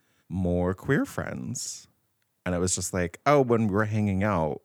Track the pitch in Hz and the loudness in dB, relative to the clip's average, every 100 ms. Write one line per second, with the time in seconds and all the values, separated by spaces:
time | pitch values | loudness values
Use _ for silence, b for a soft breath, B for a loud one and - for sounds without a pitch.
0 | _ _ - 95 90 87 90 92 - 143 | _ _ -8 -4 0 0 0 -2 -2 -2
1 | 277 - - - 62 123 - - - _ | 0 -6 -8 -8 -8 -10 -10 -12 -18 _
2 | _ _ _ _ 90 87 90 - 90 95 | _ _ _ _ -4 0 0 -2 -2 -2
3 | 87 - 139 147 127 117 110 98 107 107 | -2 -2 2 4 4 2 2 2 0 2
4 | 104 95 107 92 78 - | 2 2 2 2 0 -4